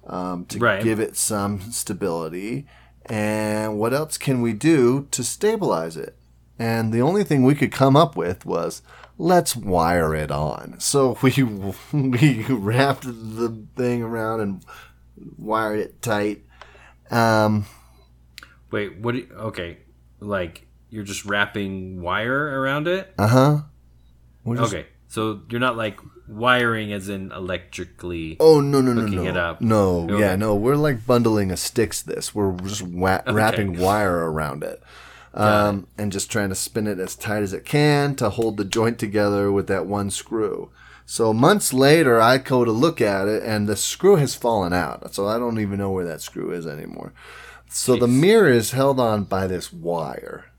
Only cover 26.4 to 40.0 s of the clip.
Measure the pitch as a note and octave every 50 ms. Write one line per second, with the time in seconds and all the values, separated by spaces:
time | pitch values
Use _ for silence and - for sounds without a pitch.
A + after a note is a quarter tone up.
26.4 | A2+ B2+ B2 B2 A#2+ A#2 A2+ A2 G#2+ G#2 G#2 G2+ F#2+ G2 G2+ G2 F#2+ F#2 - F2
27.4 | F#2 F2+ F#2 F2 - - - - F2+ - - - - F2 F2 E2 D#2+ D#2+ D#2 -
28.4 | - D#3+ D#3 D3 C#3+ C#3+ C#3 C3+ B2+ B2+ A#2+ A#2 A2+ G#2 G2 F#2 F2 F#2 F2+ F2+
29.4 | E2+ E2+ E2 - A#2 A2 A2 G#2+ G2+ F#2+ F2+ E2+ E2+ E2 G2+ G2+ G#2+ G2 - G2
30.4 | G#2+ A2 G#2 G2+ G#2 B2 C#3+ D3 D3+ D3+ C#3 A2 A2 B2 B2 A#2+ A#2+ A2+ A2 G#2
31.4 | G2+ F#2+ F2+ - - - - A#2+ A2 G#2+ - - - - - - - - - G#2
32.4 | G2+ F#2+ F#2 F2+ F#2 G2 G#2 G2+ G2 F2+ F2 F2 F#2 F#2+ F#2+ - - - G#2+ G#2+
33.4 | G#2+ A2 G2 G2+ G#2 G2 E2+ E2+ F2+ F#2+ G2+ G#2+ G#2 F#2+ F2 E2+ E2 E2 D#2 D#2
34.4 | D2+ C#2+ C2+ D2 E2 E2 - - _ - - - - - - - - _ - -
35.4 | G#2 G#2+ G#2+ G#2 G#2 G#2 G2+ G2 F2+ _ _ - G#2 G#2 F#2 G2 - - - A2+
36.4 | G2+ G2 F#2+ F#2 - - - A#2 G#2+ G#2 G2+ F2+ F#2 F2+ - - - A2+ G#2 G#2+
37.4 | G#2 F#2+ F#2 D#2+ - - - D3 D3 D3+ D3 C#3+ C#3+ C#3+ C#3 - B2 G#2 G2 A#2
38.4 | A2+ A2+ G#2 G#2 G2+ F#2+ F2+ A2+ A2 A#2 A#2+ A2+ A#2 G#2 G2 G#2 G#2 G2+ G2+ G2+
39.4 | G2+ G2+ G2 G2 F#2 - G2 F#2+ E2 F#2+ G2+ G2+